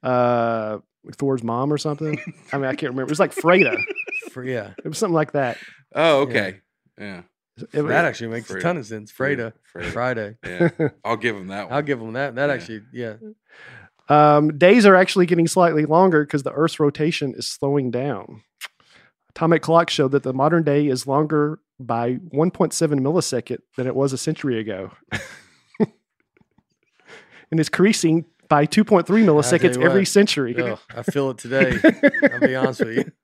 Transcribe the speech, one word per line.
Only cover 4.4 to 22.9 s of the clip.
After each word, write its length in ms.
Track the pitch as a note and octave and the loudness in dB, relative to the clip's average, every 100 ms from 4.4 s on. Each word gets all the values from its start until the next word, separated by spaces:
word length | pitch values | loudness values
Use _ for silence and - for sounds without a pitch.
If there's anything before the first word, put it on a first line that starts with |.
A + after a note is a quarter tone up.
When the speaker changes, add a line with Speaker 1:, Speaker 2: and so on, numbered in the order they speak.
Speaker 2:
yeah. 280 | B2+ B2 G2+ G2 | -8 -8 -8 -12
Speaker 1:
It 40 | D#3+ | -12
was 100 | D#3 | -6
something 160 | G#3+ | -2
like 200 | E3 D3+ | 0 0
that. 240 | D3 C3 A2+ - - _ | -2 -4 -6 -14 -20 _
Speaker 3:
Oh, 280 | - E3 C#3+ | 0 2 2
okay. 400 | C3+ A#2 G2 F#2+ _ _ _ _ | 2 -2 -4 -8 _ _ _ _
Speaker 2:
Yeah. 240 | G2+ F2+ F2 _ _ _ | -16 -16 -20 _ _ _
Speaker 3:
Yeah. 80 | D3+ | -8
Speaker 1:
It 80 | D3 | -6
was 80 | D3+ | 0
Speaker 2:
That 160 | D#3+ E3 | 0 0
actually 240 | A2+ A2+ | -4 -8
makes 200 | A2+ A2+ | -10 -10
a 60 | F#2+ | -6
Speaker 3:
Freyda. 60 | |
Speaker 2:
ton 160 | E3+ F3 | -4 -4
of 80 | G#2+ | -8
sense. 260 | A2 A2 | -14 -14
Speaker 3:
Freyda. 400 | - C3+ C#3 A2+ - _ - | -8 -4 -4 -6 -12 _ -14
Speaker 2:
Freyda. 80 | |
Speaker 3:
Freyda. 80 | F2 | -10
Speaker 2:
Friday. 460 | A2 B2 A#2+ G#2 A2+ - | -4 -4 -4 -8 -12 -14
Speaker 3:
Yeah. 440 | F2+ E3+ - D#3 _ | 0 0 0 -4 _
Speaker 1:
<laughs> 60 | G#2+ | -6
Speaker 3:
I'll 120 | A2+ | -2
give 180 | A#2 G#2 | -2 -4
'em 120 | F#2 | -10
that 160 | G2 F#2+ | -10 -6
Speaker 2:
I'll 40 | |
Speaker 3:
one. 160 | C3+ D3+ | -6 -4
Speaker 2:
give 160 | C3 | -6
'em 120 | A2+ | -6
that. 220 | A#2 C#3 A#2 | -8 -6 -4
That 120 | C#3+ | -4
Speaker 3:
Yeah. 60 | |
Speaker 2:
actually, 280 | C3 E2+ A2 A2+ | -4 -8 -16 _
yeah. 220 | A#2+ A#2 G#2+ G#3+ G#3+ _ _ - - - _ _ | -12 -12 -12 -18 -20 _ _ -20 -20 -20 _ _
Speaker 1:
Um, 480 | D3 D3+ D3 D3+ D3 | 6 6 6 2 4
days 280 | F3 A#3+ G#3 | 6 8 8
are 100 | F#3 | 8
actually 300 | F#3 G3 F3+ | 6 2 2
getting 220 | F3 E3 | 2 2
slightly 380 | - F3 D#3 D3+ | 4 2 2 2
longer 400 | D#3+ F#3+ D#3 D3 | 4 6 4 2
'cause 180 | D3+ | -2
the 80 | C3+ | -4
Earth's 260 | C#3 D#3+ - | -2 -2 2
rotation 540 | D3 C#3+ D#3 E3 C#3 - | -2 0 -4 -2 -6 -8
is 120 | A#2+ | -10
slowing 440 | - C#3 C#3+ B2+ | -6 -2 -2 -2
down. 500 | A#2+ C#3 G#2+ - A#2 _ _ - _ _ _ _ _ _ | -4 -6 -8 -12 -20 _ _ -20 _ _ _ _ _ _
Atomic 300 | - E3 E3 | -4 0 2
clocks 320 | - E3 E3+ | 4 2 2
show 140 | - C3+ | 0 0
that 160 | C#3 | 0
the 100 | C3 | -2
modern 300 | C3 D3 E3+ | 0 2 2
day 240 | D3+ C#3+ D3 | 2 0 0
is 180 | C3 C3+ | -2 -2
longer 540 | C#3 D3+ D3+ D3 D#3 _ _ | -2 0 0 -2 -4 _ _
by 340 | B2 A#2 A#2+ B2+ F3 | -6 -4 -4 -6 -6
one 200 | C3+ E3+ | -2 -2
point 220 | - E3+ | 0 -2
seven 280 | - E3 | 0 -2